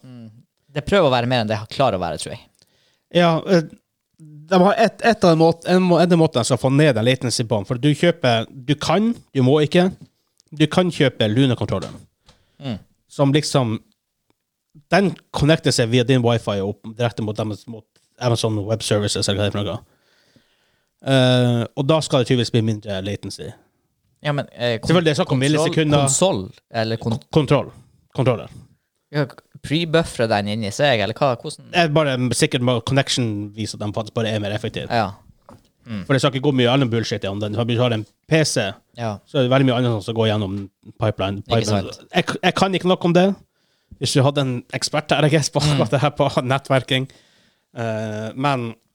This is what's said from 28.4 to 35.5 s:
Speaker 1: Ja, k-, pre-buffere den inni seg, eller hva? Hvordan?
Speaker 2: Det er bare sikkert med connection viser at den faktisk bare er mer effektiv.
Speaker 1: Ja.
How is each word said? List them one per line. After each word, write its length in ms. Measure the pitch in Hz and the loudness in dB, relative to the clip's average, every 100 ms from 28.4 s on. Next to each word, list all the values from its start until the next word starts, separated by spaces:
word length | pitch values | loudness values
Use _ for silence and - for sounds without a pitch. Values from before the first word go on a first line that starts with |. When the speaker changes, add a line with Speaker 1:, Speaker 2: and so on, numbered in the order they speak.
| - - - _ _ _ _ | -6 -18 -20 _ _ _ _
Speaker 1:
Ja, 120 | 147 139 | -6 -6
k-, 160 | - _ - | -8 _ -16
pre-buffere 640 | - 151 165 160 165 - 117 | -4 -2 0 0 0 -2 0
den 200 | 104 101 | 0 0
inni 220 | 107 101 | -4 -6
seg, 300 | - 143 117 | 0 0 2
eller 140 | 98 | 0
hva? 180 | 113 143 120 | 0 -2 -2
Hvordan? 360 | 156 - 120 | -8 -16 -6
Speaker 2:
Det 80 | 180 | 0
er 60 | 165 | 2
bare 260 | 151 147 127 127 | 2 0 0 -2
sikkert 280 | 113 151 135 | 0 0 0
med 220 | 123 127 | 0 0
connection 420 | - 139 135 - 117 101 104 | 0 0 0 -2 -2 -4 -8
viser 220 | 104 104 - | -8 -10 -8
at 60 | |
den 100 | 104 | -8
faktisk 220 | 101 107 | -6 -6
bare 160 | - 110 | -4 -2
er 80 | 107 | -2
mer 140 | 101 | -4
effektiv. 320 | 104 110 - 65 | -6 -6 -8 -4
Speaker 1:
Ja. 200 | 120 98 95 _ _ _ | -2 -2 -6 _ _ _